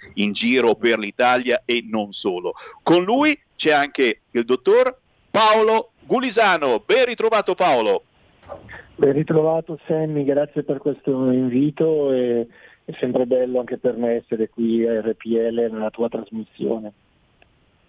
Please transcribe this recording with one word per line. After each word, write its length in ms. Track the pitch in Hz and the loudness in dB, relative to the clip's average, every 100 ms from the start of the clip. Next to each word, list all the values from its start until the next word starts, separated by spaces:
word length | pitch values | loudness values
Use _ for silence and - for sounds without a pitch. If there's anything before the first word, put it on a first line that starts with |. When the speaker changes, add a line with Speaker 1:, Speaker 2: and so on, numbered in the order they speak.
| - - | -6 -4
Speaker 1:
in 160 | 104 | -4
giro 420 | 101 117 127 117 | -2 0 2 2
per 240 | 104 117 110 | 2 0 0
l'Italia 640 | 104 - 123 127 123 120 - | -2 0 2 2 0 -2 -2
e 200 | 120 117 | -4 -2
non 260 | 110 104 | -6 -6
solo. 400 | 98 104 90 87 - - - | -6 -4 -4 -6 -10 -14 -10
Con 220 | - 170 | 2 2
lui 360 | 185 254 302 285 _ - | 2 0 0 -2 _ -4
c'è 180 | 156 | 0
anche 480 | 147 143 - 127 - _ | 2 0 0 0 0 _
il 120 | 120 | -6
dottor 540 | 120 127 - 233 254 254 _ _ _ | -2 0 2 4 2 -2 _ _ _
Paolo 640 | 202 220 220 220 220 - _ | 2 4 4 4 0 -2 _
Gulisano. 800 | - 220 254 214 208 170 139 110 | -4 -2 0 2 4 4 2 -2
Ben 220 | - 226 247 | 2 2 2
ritrovato 480 | 233 220 220 196 | 0 0 0 0
Paolo. 520 | 180 180 127 107 95 - _ _ _ - - - - - - | 0 2 2 2 0 -2 _ _ _ -20 -20 -20 -20 -20 0
Speaker 2:
Ben 180 | 143 | 2
ritrovato 640 | 139 160 156 156 165 160 156 - | 2 2 2 2 0 -4 -12 -4
Sammy, 360 | 156 156 151 | -2 -2 -2
grazie 380 | 139 143 147 156 | 0 0 -2 -4
per 160 | 143 139 | -4 -4
questo 540 | 147 131 - 131 131 | -4 -6 -4 -2 0
invito 800 | 127 127 123 147 147 160 156 139 | 0 0 0 -2 0 0 0 0
e 360 | 131 123 117 117 - - _ - | 0 0 -2 -4 -10 -20 _ -18
è 100 | 160 | -6
sempre 260 | 127 127 123 | -4 -2 0
bello 340 | 127 127 127 | 0 0 -2
anche 180 | 117 123 | -4 -4
per 180 | 127 113 | -4 -2
me 220 | 120 117 | -2 -2
essere 300 | - 113 110 | -4 -4 -4
qui 380 | - 117 113 113 | -2 -2 0 0
a 160 | 113 | -2
R 140 | 110 110 | -4 -6
P 100 | 113 | -4
L 440 | 113 117 117 117 | -2 0 -2 -2
nella 180 | 110 107 | -4 -6
tua 180 | - 117 | -4 -6
trasmissione. 880 | 117 104 110 107 - 135 120 107 104 _ _ _ _ _ _ _ _ | -6 -10 -12 -12 -8 -4 -4 -8 -18 _ _ _ _ _ _ _ _